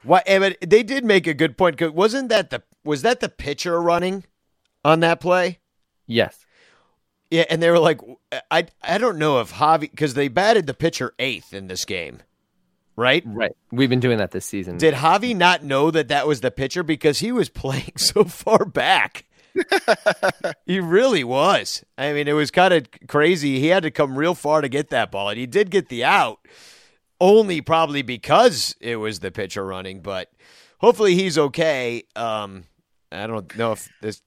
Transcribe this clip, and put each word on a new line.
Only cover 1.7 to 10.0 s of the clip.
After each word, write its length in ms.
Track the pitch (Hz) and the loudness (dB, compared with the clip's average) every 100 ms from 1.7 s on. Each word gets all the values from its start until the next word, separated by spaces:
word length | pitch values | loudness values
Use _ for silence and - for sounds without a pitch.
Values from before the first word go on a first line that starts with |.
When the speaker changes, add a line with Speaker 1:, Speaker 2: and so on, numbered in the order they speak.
| 131 | 0
Speaker 1:
'cause 140 | 165 | -4
wasn't 380 | 156 214 262 254 | 0 0 0 0
that 220 | 220 185 | -2 -2
the, 120 | 120 _ _ 147 | -10 _ _ -6
was 160 | 147 | -2
that 180 | 208 247 | 0 -2
the 80 | - | -4
pitcher 540 | - 147 143 180 170 | -8 -10 -6 -2 0
running 420 | 170 175 185 190 - _ _ _ _ _ 143 | 2 0 -2 -6 -12 _ _ _ _ _ 2
on 160 | 160 | 4
that 180 | 165 165 | 4 2
play? 400 | 170 180 180 175 _ _ _ _ - | 0 0 0 -6 _ _ _ _ -4
Speaker 2:
Yes. 380 | 113 101 - _ _ _ _ _ _ _ _ _ | 0 0 -4 _ _ _ _ _ _ _ _ _
Speaker 1:
Yeah, 140 | 165 160 | 0 0
and 120 | 165 | 2
they 80 | 170 | 4
were 100 | 170 | 4
like, 200 | 160 147 110 131 _ 131 _ | 4 0 -8 -20 _ -12 _
I, 180 | 160 170 _ | -2 -2 _
I 160 | - 190 | -4 -2
don't 200 | 240 160 | -2 0
know 240 | 156 135 | 2 2
if 100 | 110 | -2
Javi, 420 | - 151 160 151 | 0 2 2 0
'cause 160 | - | -4